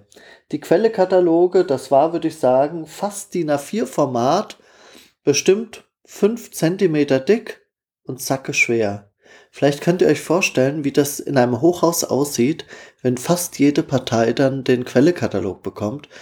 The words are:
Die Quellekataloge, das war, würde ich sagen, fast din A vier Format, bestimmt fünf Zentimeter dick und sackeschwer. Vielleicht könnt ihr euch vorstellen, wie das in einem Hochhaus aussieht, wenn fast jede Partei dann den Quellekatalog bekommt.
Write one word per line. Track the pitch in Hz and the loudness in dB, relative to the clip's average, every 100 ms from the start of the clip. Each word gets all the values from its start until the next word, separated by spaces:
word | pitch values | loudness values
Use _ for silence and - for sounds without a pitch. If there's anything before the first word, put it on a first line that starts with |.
| _ - - - - | _ -20 -20 -20 -10
Die | 147 | -8
Quellekataloge, | - 170 220 220 185 185 175 165 180 185 | 0 2 2 0 2 4 4 4 4 2
das | 180 131 - | 0 -2 2
war, | 135 160 | 2 2
würde | 170 160 | 0 -6
ich | 156 | -2
sagen, | 127 127 147 170 156 | 2 2 0 -4 -12
fast | - 202 202 - | -10 -10 -10 -8
din | 180 151 | -6 -2
A | 143 | -4
vier | - 208 247 | -4 -6 -4
Format, | - 139 120 127 180 208 - _ _ - - _ _ | -2 -2 0 0 0 -2 -14 _ _ -20 -20 _ _
bestimmt | 143 139 - 202 226 - _ _ | -2 0 2 0 -2 -16 _ _
fünf | _ - 202 233 - | _ -2 0 0 -10
Zentimeter | - 160 190 185 151 143 135 | -4 -2 0 0 2 2 0
dick | 135 226 - - _ _ _ _ | 2 0 -2 -18 _ _ _ _
und | - 127 | -14 -12
sackeschwer. | - 135 - 135 - 117 104 101 - _ _ - _ | -6 -6 -4 -2 0 0 0 -4 -14 _ _ -20 _
Vielleicht | - 143 143 | 0 0 2
könnt | 175 180 | 0 2
ihr | 180 | 2
euch | 147 | 2
vorstellen, | - 170 196 - 135 156 | 0 0 0 0 0 0
wie | 139 | -2
das | 147 139 - | 0 0 -2
in | - 139 | -2 0
einem | 123 117 | 2 2
Hochhaus | 160 175 - - | 0 2 0 0
aussieht, | - 123 143 - 123 160 - - - _ | -2 -2 -2 0 0 -2 -10 -18 -20 _
wenn | 127 123 | -4 -4
fast | - 175 - - | -2 -2 -2 0
jede | 143 147 | 2 2
Partei | 156 131 - 113 117 | -2 -4 0 0 2
dann | 120 135 135 | 2 0 0
den | 123 127 | 0 0
Quellekatalog | 120 123 156 175 110 101 95 90 | 2 2 2 2 -4 -4 -4 -6
bekommt. | 98 - 107 143 - - | -10 -6 -8 -8 -16 -20